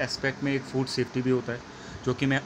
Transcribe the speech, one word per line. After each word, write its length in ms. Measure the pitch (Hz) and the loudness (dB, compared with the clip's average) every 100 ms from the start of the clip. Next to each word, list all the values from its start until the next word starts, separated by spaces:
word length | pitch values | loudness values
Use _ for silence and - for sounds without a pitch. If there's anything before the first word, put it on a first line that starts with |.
aspect 440 | 127 - 139 131 | -4 0 -2 0
में 100 | 139 | 0
एक 80 | 135 | 0
food 240 | 131 131 131 | 0 -2 0
safety 360 | - 123 127 | 0 0 2
भी 80 | 127 | 2
होता 220 | 127 120 | 2 2
है, 80 | 120 - - - - | -6 -8 -14 -12 -6
जो 100 | - | -2
कि 120 | 127 139 | 2 4
मैं 140 | 135 | 2